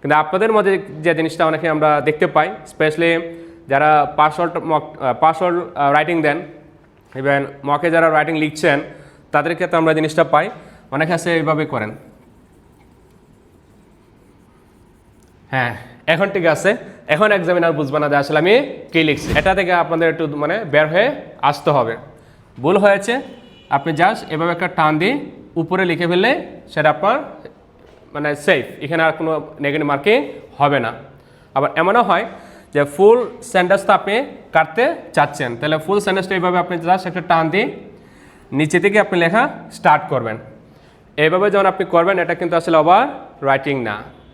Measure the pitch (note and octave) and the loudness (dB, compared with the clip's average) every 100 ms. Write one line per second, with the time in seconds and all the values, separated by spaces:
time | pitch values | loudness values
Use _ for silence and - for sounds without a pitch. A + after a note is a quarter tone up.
0 | C#3 D3+ D#3 F#3 A3 A3 G3 F#3+ - D3 | 2 0 2 0 0 2 2 -2 -4 -4
1 | D#3 E3 E3 E3 D#3+ D#3 D#3+ D#3 D3+ D3 | -2 0 -2 0 -2 0 -2 0 2 2
2 | D3 D3+ F3 D3+ D#3+ A3 - - D#3 D#3 | 0 0 0 0 -2 -4 -16 -2 -2 0
3 | E3+ E3 E3+ - - - - C3+ D3+ D3+ | 0 0 -4 -14 -18 -20 -2 2 4 4
4 | C#3+ - D3+ D3+ E3+ E3+ D#3+ D3+ D3+ - | 2 2 2 2 -4 -4 -2 -2 -4 -6
5 | C3 B2 D#3+ D#3+ F3+ E3+ F3 - C#3+ D3 | -4 2 0 2 -2 -2 -4 -2 2 2
6 | D#3 E3+ D3+ D3+ F#3 - - _ _ _ | 2 0 0 -2 -6 -18 -20 _ _ _
7 | _ C3 C3+ C#3 C#3 - C#3+ D3 E3+ E3 | _ -6 0 0 -2 -8 -4 0 2 2
8 | E3 D#3 D#3 D#3+ D#3 D3+ F3 C#3+ - - | 4 2 0 -2 -4 0 0 0 -2 -16
9 | - - _ D3 D3 E3 F3 E3+ D#3+ D#3+ | -20 -20 _ 0 0 -2 -2 0 2 2
10 | D#3 D#3+ D#3+ D3 F#3 - - - - C3+ | 0 0 2 2 0 -8 -20 -20 -10 -4
11 | D#3+ E3+ F3 E3 D3+ D#3 D3+ C3 G#2+ - | -2 -2 0 0 0 -2 -2 -4 -6 -10
12 | - - _ _ _ _ _ _ _ _ | -20 -20 _ _ _ _ _ _ _ _
13 | _ _ _ _ _ _ _ _ _ _ | _ _ _ _ _ _ _ _ _ _
14 | _ _ _ _ _ _ _ _ _ _ | _ _ _ _ _ _ _ _ _ _
15 | _ _ _ _ _ C3+ A#2+ G#2 - - | _ _ _ _ _ -4 -4 -6 -16 -14
16 | - D#3+ - G3 E3 D3+ F#3 A#3 - - | -2 0 0 0 0 2 0 -2 -6 -20
17 | - D3+ G#3+ G3+ E3+ F3+ E3+ D3+ C#3+ D3+ | -4 2 2 2 2 0 2 0 -2 -2
18 | D3 C#3+ C#3+ D3+ E3+ A#3 C#4+ - - E3 | 0 0 2 0 4 2 2 -10 -4 0
19 | D#3+ C#3+ - D3 F#3 F#3+ F3+ F3 D3+ E3 | 0 0 0 0 2 0 2 0 0 0
20 | E3 D#3+ D#3 D3 D3 G3 G3+ C#3+ D3+ E3 | 0 0 -4 -4 -4 -4 0 2 2 2
21 | A#3+ D4 - - C#3 C#3+ - D3 A2+ A2+ | 0 -2 -14 -2 0 0 0 2 0 -4
22 | - - - - - - C3 G3 G3+ G3 | -12 -20 -20 -20 -20 -6 0 2 4 2
23 | G3 B3 - - - - - C#3 E3+ D3+ | 0 -6 -6 -18 -20 -20 -4 -4 -2 0
24 | F3+ A3+ - D#3 E3+ E3+ F3+ - D#3 D#3 | 0 0 -8 -4 -4 -2 -4 0 0 2
25 | F#3 C#4 - - - - D#3+ F#3 F#3 E3 | 0 -2 -8 -18 -12 -6 -4 -2 -2 -2
26 | F3 F3+ G#3+ D4+ - - - - D3+ D3+ | 0 0 2 0 -4 -18 -12 0 0 2
27 | F#3+ C4 D4 - - - _ _ - - | 0 -2 -4 -16 -20 -20 _ _ -20 -20
28 | - D3 D3+ C#3+ C#3+ D#3+ A#2+ - D3 E3 | -14 -6 -4 -4 0 0 0 -10 -6 0
29 | D#3+ D3+ E3 D#3 D3 - C#3+ D3 D3 C#3+ | 0 0 -4 -4 -6 -6 -4 -2 -2 -2
30 | G#3 A3+ - - - - C#3+ C#3 A#2 A#2+ | 2 2 0 -12 -18 -2 0 0 -2 -8
31 | - - - - _ C3+ D3 - E3+ A3+ | -18 -20 -20 -20 _ -4 -2 0 2 2
32 | G#3+ F3+ G#3+ - - - - D3 C#3+ - | 2 0 -2 -12 -20 -20 -6 -2 -2 4
33 | G3 A#3 G#3+ - - F#3+ F3+ G3 F#3+ F#3+ | 6 6 2 -10 -2 0 2 2 4 2
34 | G3 G#3+ C#4+ - - E3 D#3+ - C4 E4+ | 2 -2 -4 -12 -2 0 0 0 0 -2
35 | - - D3 - C3 A#2 D3+ D#3 D3+ G3+ | -4 0 0 0 -6 -4 -2 -2 0 -2
36 | G3+ F#3+ F#3 F#3+ F3+ F3+ F3 F3 E3 F#3+ | 0 -2 -2 -2 0 0 -2 -4 0 0
37 | F#3 F3 D#3+ E3 D#3+ F3 C4 - - - | 0 -10 -2 0 2 0 -2 -6 -18 -20
38 | - - - - - C3 D3+ F3 G3 G#3 | -20 -20 -20 -20 -8 -2 0 2 2 2
39 | G3+ F3+ E3+ G#3 C4+ - - - F3+ D3+ | 2 2 2 2 0 -4 -18 -2 2 2
40 | - C3+ A2+ A2 - - - - - _ | 2 -4 -4 -8 -12 -20 -20 -20 -20 _
41 | _ - D#3 F3+ G#3 G3 G3 F#3 F3+ E3+ | _ 0 2 4 2 2 2 0 0 2
42 | F3 F#3+ E3+ E3+ F3+ E3+ - D#3+ D#3 F#3+ | 2 0 -2 -2 -2 -2 2 2 6 4
43 | C#4 C#4+ - - C#3 C3+ D3 C#3 A2+ G#2 | 4 -4 -18 -8 0 0 0 -4 -4 -8
44 | A2+ - - | -12 -20 -20